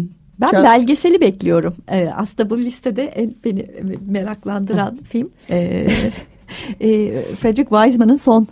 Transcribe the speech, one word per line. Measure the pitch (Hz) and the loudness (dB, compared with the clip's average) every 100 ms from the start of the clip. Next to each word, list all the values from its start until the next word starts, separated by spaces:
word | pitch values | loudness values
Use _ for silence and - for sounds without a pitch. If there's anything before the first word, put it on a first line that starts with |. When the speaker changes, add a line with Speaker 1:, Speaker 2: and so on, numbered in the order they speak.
| 175 - _ - | -4 -10 _ -4
Speaker 1:
Ben | 269 | 2
Speaker 2:
Çar- | 269 | 6
Speaker 1:
belgeseli | 247 233 240 294 349 359 | 6 6 4 2 2 4
bekliyorum. | 233 196 180 170 165 170 - | 2 2 0 0 0 -6 -4
Ee, | 190 165 - | -2 -2 -4
aslında | 208 - 208 | -6 -4 -2
bu | 233 | -2
listede | 240 - 254 214 277 | -4 -6 -6 -4 -6
en | - 226 - 233 | -6 -6 -6 -6
beni | 196 - - 190 - 196 | -6 -8 -10 -10 -10 -6
meraklandıran | 196 196 208 196 202 196 196 196 | -6 -6 -8 -8 -6 -2 -2 -2
Speaker 2:
Hı. | 240 | -8
Speaker 1:
film, | - 233 320 _ - | -8 -6 -6 _ -6
e, | 175 | -4
<laughs> | 175 180 - 220 226 - - _ - - - 202 | -2 -2 -2 0 -2 -6 -16 _ -20 -14 -12 -2
e, | 220 214 208 131 | 0 0 0 -4
Frederick | - - 226 220 - | -8 -4 -2 0 2
Wiseman'ın | 214 226 240 220 277 | 4 4 4 4 4
son | 262 226 214 | 4 4 2